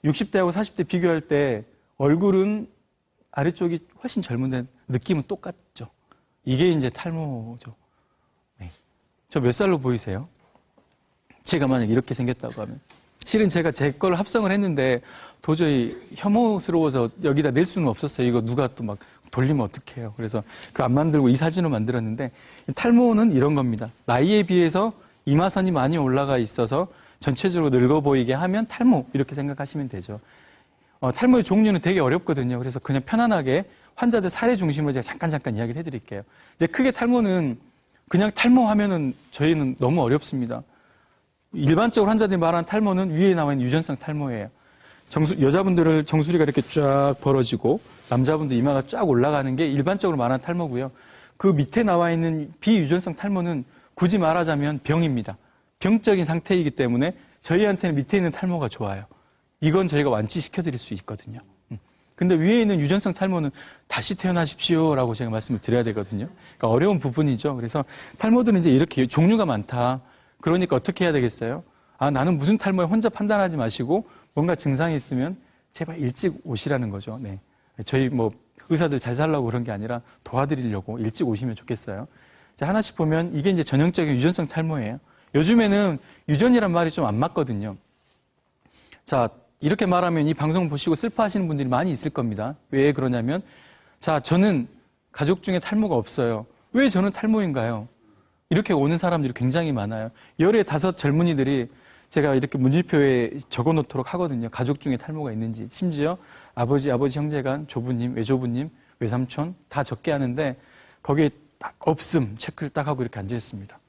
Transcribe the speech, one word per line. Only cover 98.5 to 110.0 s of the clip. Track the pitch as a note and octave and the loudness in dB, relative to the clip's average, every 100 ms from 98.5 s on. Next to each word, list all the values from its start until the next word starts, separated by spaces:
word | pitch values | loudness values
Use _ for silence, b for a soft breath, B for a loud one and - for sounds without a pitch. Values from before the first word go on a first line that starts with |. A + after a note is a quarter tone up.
| F#3 G#3+ | -2 2
오는 | E3 C#3 E3+ | 2 2 2
사람들이 | F3+ E3+ C3+ | 0 0 -2
굉장히 | B2 B2 D3+ D#3+ | -2 0 0 -2
많아요. | B2+ G2+ A2 A2+ b b - | -2 -4 -6 -10 b b 0
열의 | E3+ A3+ G3 | 2 4 2
다섯 | D3 F#3 F3 | 0 -2 0
젊은이들이 | C#3+ D3+ F3 D3 C3+ C#3 A#2 b b b b | 0 2 2 2 0 0 -4 b b b b
제가 | - C#3+ C3+ | 0 2 2
이렇게 | B2+ - | 0 0
문진표에 | B2+ D#3 F3 D3+ C#3 B2 A#2 C#3+ - | 2 2 2 4 4 4 0 -6 -8
적어놓도록 | - B2+ D#3+ C#3 C#3 B2+ F3+ | -2 0 0 -2 -6 -6 -4
하거든요. | F3 B2 A#2 | -4 -4 -6
가족 | - B2 C#3+ | -4 -2 -2
중에 | D3+ B2 | -4 -6
탈모가 | - D#3 C#3+ | -6 -8 -8
있는지. | G#2+ A2+ A2+ G#2+ | -6 -6 -8 -12
심지어 | - F3+ D3+ D3+ F3+ B B B | -6 -4 0 -2 -2 B B B
아버지, | - A#2+ C#3+ C#3 | -4 0 2 2
아버지 | B2 C#3 C3+ | 0 0 -2
형제 | D3+ D3 | -4 -4
간, | C3 C#3 D3+ | -4 -6 -6
조부님, | C3 B2 A#2+ A#2+ A#2+ | -6 -4 -2 -2 -4
외조부님, | A2 C3 B2 A#2+ D#3 b b b | -2 0 0 -4 -6 b b b
외삼촌 | A#2 B2 B2+ - D#3 F3+ _ | -4 -2 -4 -6 -8 -10 _
다 | D3 | -6
적게 | C3+ A#2+ | -4 -6